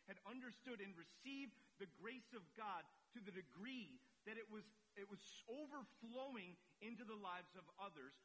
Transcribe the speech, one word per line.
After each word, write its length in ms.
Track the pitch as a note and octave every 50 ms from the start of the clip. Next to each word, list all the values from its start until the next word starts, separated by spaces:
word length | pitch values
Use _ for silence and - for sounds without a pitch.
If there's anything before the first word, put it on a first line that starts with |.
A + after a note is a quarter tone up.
| -
had 140 | - F#3+ - - G3
understood 560 | A#3+ C4 B3+ A#3+ - - - B3+ A#3+ G3+ G3
and 80 | G3 F#3 E3
received 560 | E3 - - - - C4 C#4 C#4 C#4 A3+ - - - - - -
the 80 | G3 F3 -
grace 320 | - F3 A3+ C4 B3+ - - B3
of 80 | A3 F3 D#3 - -
God 240 | A3 G#3 F#3 E3 D#3 - - - - - -
to 80 | A#3+ G3
the 80 | G3+
degree 680 | F3 F#3 F3+ - - E3+ G#3 B3+ C4 B3+ G3+ D3+ B2+ B2 - - - - - G#3
that 80 | A3
it 100 | A3 G#3+ G#3
was, 160 | G#3+ G#3+ - - - - - - - G#3
it 80 | G3 G3+
was 160 | G3+ - - - - - - -
overflowing 1120 | A#3 C#4+ D4+ C4+ D4 C#4+ A3+ - - - - A3+ A#3 B3+ C4 C#4 B3+ A3 F#3 F3+ F3 - - - - - G#3
into 240 | A3+ A#3+ G#3+ B3 G#3
the 80 | A3
lives 400 | G#3+ G3+ F#3 F3+ F3+ F3 - -
of 80 | F3+ E3 D3+ - -
others 400 | G3 G3 D#3+ D3+ B2+ C#3 C#3 - -